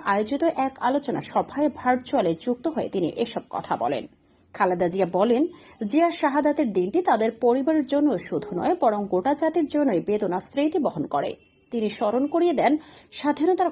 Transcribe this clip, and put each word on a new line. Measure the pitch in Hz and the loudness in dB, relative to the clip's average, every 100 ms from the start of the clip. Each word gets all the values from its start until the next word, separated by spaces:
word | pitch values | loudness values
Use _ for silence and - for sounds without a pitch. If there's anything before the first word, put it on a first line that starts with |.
| - | 0
আয়োজিত | 202 214 285 330 - | 0 0 0 0 0
এক | 269 262 | -2 -2
আলোচনা | 233 277 285 156 | 0 0 -2 -6
সভায় | 147 214 - 277 294 | -2 -2 -2 0 -2
ভার্চুয়ালি | - 254 254 247 277 185 165 | 0 0 0 0 0 2 0
যুক্ত | - 247 330 | -2 -4 -4
হয়ে | 311 240 | -4 -4
তিনি | 196 170 - | -2 -2 -2
এসব | 226 - - | -4 -4 -8
কথা | - - 175 | -8 -4 -2
বলেন। | 117 135 - _ _ _ _ - | -2 -4 -8 _ _ _ _ 0
খালেদা | 190 180 175 | 0 2 0
জিয়া | 185 180 | 0 0
বলেন, | 180 220 240 349 - - - 208 | 2 2 2 0 -4 -18 -8 -2
জিয়ার | 285 339 330 | 2 2 2
শাহাদাতের | 302 277 294 285 269 | 0 2 0 2 0
দিনটি | 190 180 330 | 0 0 0
তাদের | 359 233 220 226 | 2 2 2 0
পরিবারের | 240 254 277 311 254 | 2 2 2 0 2
জন্য | 277 294 190 | 2 2 0
শুধু | - 165 - 180 | -2 -6 -4 -4
নয়, | 277 359 | -2 2
বরং | 247 208 202 | 0 0 0
গোটা | 180 185 | 0 0
জাতির | 294 320 330 294 | 0 0 0 0
জন্যই | 294 285 180 170 | 0 2 0 0
বেদনা | 208 202 180 | -2 0 -4
স্মৃতি | - 277 302 339 | -4 -2 0 0
বহন | 226 160 143 | -2 -2 -4
করে। | 143 180 - _ _ - | -2 -4 -8 _ _ -8
তিনি | 233 214 | -4 -4
স্মরণ | 208 214 233 285 | -2 -2 0 0
করিয়ে | 330 349 262 | 2 2 4
দেন, | 202 302 - - - | 2 2 -4 -20 -20
স্বাধীনতার | - 294 294 320 370 359 | -6 -2 0 2 2 0